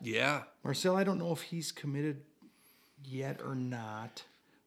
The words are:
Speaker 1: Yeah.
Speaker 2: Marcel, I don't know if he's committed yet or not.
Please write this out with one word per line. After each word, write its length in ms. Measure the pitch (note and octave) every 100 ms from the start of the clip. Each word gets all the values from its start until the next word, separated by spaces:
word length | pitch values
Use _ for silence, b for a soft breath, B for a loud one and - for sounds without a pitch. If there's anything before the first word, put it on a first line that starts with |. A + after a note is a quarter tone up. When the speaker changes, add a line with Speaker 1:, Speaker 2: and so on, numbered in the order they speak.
Speaker 1:
Yeah. 400 | A#2+ A2+ C3+ D3 - -
Speaker 2:
Marcel, 320 | - C#3 F#3 F#3+
I 80 |
don't 140 | G3 F#3+
know 140 | E3+
if 80 | D#3
he's 320 | - E3+ D3
committed 480 | - D3 C#3 D3+ C#3 - _ - b b b b b
yet 380 | C3+ C3 C3+ -
or 120 | C3+
not. 680 | C3 B2+ A#2+ A2 G#2+ A2+ - - b b b